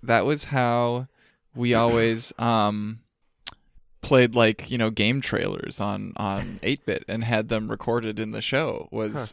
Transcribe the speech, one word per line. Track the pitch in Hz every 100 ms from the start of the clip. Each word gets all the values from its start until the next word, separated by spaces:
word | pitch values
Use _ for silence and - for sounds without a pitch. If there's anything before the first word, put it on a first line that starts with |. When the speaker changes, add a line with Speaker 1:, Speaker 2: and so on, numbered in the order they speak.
Speaker 1:
that | 120 117 107
was | 151 -
how | 139 123 120 120 123 131 _ _ _ _ 123
we | 120
always, | 113 117 117 113 113 - -
<clears throat> |
um, | 117 113 104 104 107 113 _ _ _ _ - - _ - _ _
played, | - 131 123 120
like, | 113 107 -
you | 123
know, | 113
game | 110 107 135
trailers | - 110 98 98 - -
on, | 104 101 98 -
on | 104 98 - -
Speaker 2:
<laughs> |
Speaker 1:
eight-bit | 110 143 - 95 -
and | 110
had | 113 110 113
them | 110 107
recorded | 107 - 117 113 107
in | 107
the | 107
show, | - 135 156 - -
was | 110 107
Speaker 2:
Huh. | 135 117